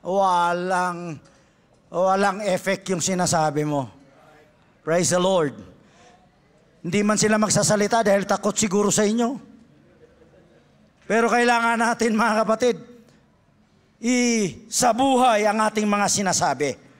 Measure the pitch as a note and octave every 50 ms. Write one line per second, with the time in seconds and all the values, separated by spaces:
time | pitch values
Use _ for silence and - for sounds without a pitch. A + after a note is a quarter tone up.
0 | - F3 F#3 G3+ G3 F#3+ F3+ F3 F3 F3 F3 F3+ F3 F#3 F#3+ F3+ F3+ F3+ F3 E3+
1 | F3 E3+ D3+ - - - _ _ _ _ _ _ _ _ _ _ _ _ - E3+
2 | F#3 F#3+ F#3+ G3 G3+ G3+ F#3 G3+ G#3+ G3+ F#3 F3+ - F#3+ G3 F#3+ - - F#3 E3+
3 | C3+ - F#3+ F3+ F3+ D#3+ F3+ E3 D#3 D#3 C#3 D3+ D3+ D3 D3 C#3+ B2+ G#2+ - -
4 | - - - - - - - - - _ _ _ _ _ _ _ _ D#3 D#3+ F3+
5 | F3+ B2+ E3 F3+ F3+ F#3+ F#3+ F3+ D#3 C#3 A2+ G2+ F#2+ F2+ - _ _ _ _ -
6 | - - - _ _ _ _ _ _ _ _ _ _ _ _ _ - E3 - G#3
7 | G#3 G#3 G#3+ - G#3+ G#3+ A3 G#3+ G#3+ G3 - G3+ G3 D3+ G#3 G3+ G#3 G3+ A#3+ A3+
8 | A3+ G#3 G3 G3+ G3 G3+ G3+ F#3+ - G#3 G3 - A3+ G3+ F3+ G#3 G#3 G3+ - G#3+
9 | G#3+ G3+ A3 A#3 A#3+ A#3 C#4 G3 - - - - - _ _ _ _ _ _ _
10 | - _ _ _ - _ _ - _ _ _ _ _ _ _ _ _ _ _ _
11 | _ - G3+ A3+ A3+ A#3 A3 A#3+ A#3+ A#3+ A#3+ A#3 A#3 A#3 A#3 A3 A#3 A#3 A#3 -
12 | A#3 A#3 G#3+ A3 A#3 A3+ G#3+ G#3+ A3 F#3+ A3 A3 B3+ B3 G#3+ E3 - - - -
13 | - - _ _ _ _ _ _ _ _ _ _ _ _ _ _ _ _ _ _
14 | A3+ A#3 B3+ B3 A#3+ A#3+ A#3 A3+ G3+ E3 C3+ - - - - - - A#3+ A3 A#3
15 | C4+ C#4 C4 A#3+ B3+ B3 A3 G#3 G#3 G#3+ G3+ A3 A3 G#3+ G#3+ G#3+ G#3+ G#3 G3+ G3+
16 | G3+ F#3+ F#3 F#3+ G3+ F#3 D#3 - F#3 D#3+ C#3 B2+ D3 C#3 A2 - - - -